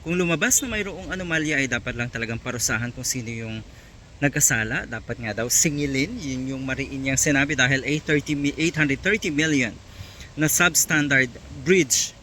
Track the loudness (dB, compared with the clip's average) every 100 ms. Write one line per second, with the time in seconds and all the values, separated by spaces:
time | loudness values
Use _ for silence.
0 | -2 0 2 2 2 2 0 -4 -4 -8
1 | -8 -8 -2 0 2 2 2 0 -4 -4
2 | -4 -4 -4 -4 -6 -2 0 0 -2 -6
3 | -6 -6 -6 -8 -8 -8 -12 -20 -20 -20
4 | -20 -2 -2 2 2 2 0 -4 -6 -10
5 | -8 -6 -4 -4 0 2 2 0 0 0
6 | -2 -4 -6 -6 -6 -6 -4 -4 -4 -4
7 | 0 2 4 4 2 4 4 4 2 -2
8 | 2 0 2 0 0 0 0 2 0 2
9 | 0 0 0 0 2 2 2 -4 -18 -16
10 | -16 -16 -14 -2 0 4 4 4 2 2
11 | 4 4 4 -2 -16 -8 4 4 6 2
12 | 0 -8